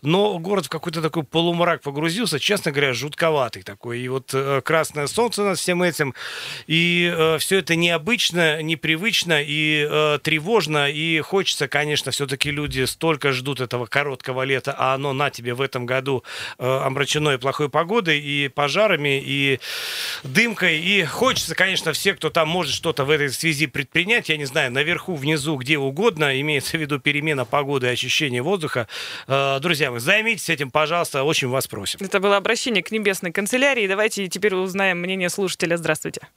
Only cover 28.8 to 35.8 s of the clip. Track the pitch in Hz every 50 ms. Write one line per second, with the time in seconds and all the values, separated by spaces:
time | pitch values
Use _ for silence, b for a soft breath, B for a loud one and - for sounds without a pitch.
28.8 | 113 B B B B B B B B - 135 139 139 139 139 139 135 180 170 139
29.8 | 151 135 123 117 117 151 196 214 220 226 226 180 - - 165 135 147 131 - 151
30.8 | 156 147 170 175 165 - - 139 135 151 160 - 143 123 123 135 127 - - 104
31.8 | 98 - - - 196 185 - 196 185 202 202 202 180 208 233 233 - 277 226 190
32.8 | 175 - 214 220 208 202 190 - - 180 160 - 202 202 - 254 269 285 269 247
33.8 | 208 190 190 196 214 214 - 196 196 180 - 190 190 208 190 185 185 190 180 196
34.8 | 196 190 180 175 175 175 190 190 180 175 - - 196 175 - _ 185 170 170 170